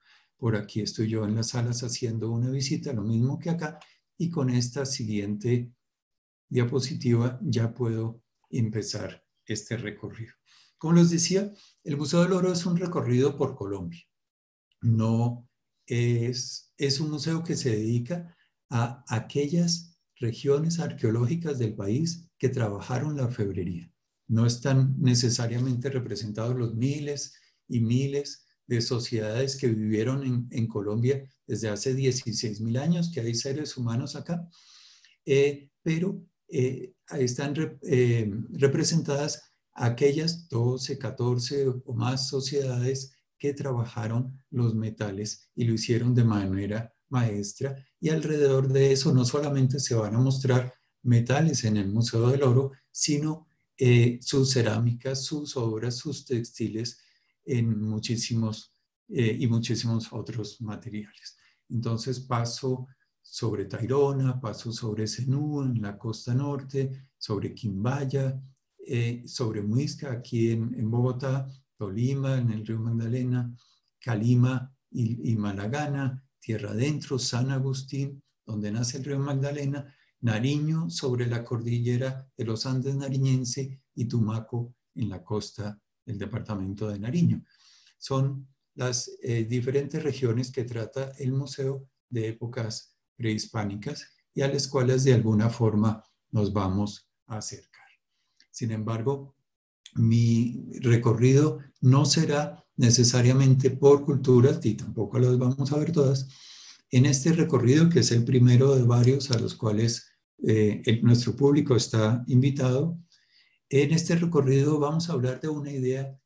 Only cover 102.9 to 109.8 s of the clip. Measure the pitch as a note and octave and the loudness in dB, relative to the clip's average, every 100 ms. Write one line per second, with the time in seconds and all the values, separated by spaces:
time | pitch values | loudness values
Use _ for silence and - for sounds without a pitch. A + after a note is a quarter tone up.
102.9 | B2 A#2 B2+ A#2+ C3 C3+ C3 - - C#3 | 6 6 6 6 6 6 6 4 6 6
103.9 | C#3+ C#3+ B2+ B2+ B2+ C3 - A2+ G#2 - | 6 6 2 6 8 6 4 0 -2 -4
104.9 | G#2+ G2+ A#2+ B2 B2 B2 C3+ C#3+ D3 D#3 | -6 -2 2 2 4 2 0 0 0 0
105.9 | D3 C3+ C3+ - - - - - - _ | 2 2 2 -2 -14 -20 -20 -20 -20 _
106.9 | B2 C#3+ C3+ E3 E3+ C#3+ C3 A#2 D3+ E3+ | 6 6 6 4 4 4 4 6 6 6
107.9 | C3 A2+ A#2 A2+ B2+ B2 B2 C3+ C3+ A#2 | 6 4 4 4 6 8 8 8 6 6
108.9 | A#2+ A#2+ C#3 - A2+ B2 - A2 G#2 | 6 6 4 2 -2 -2 -4 -2 0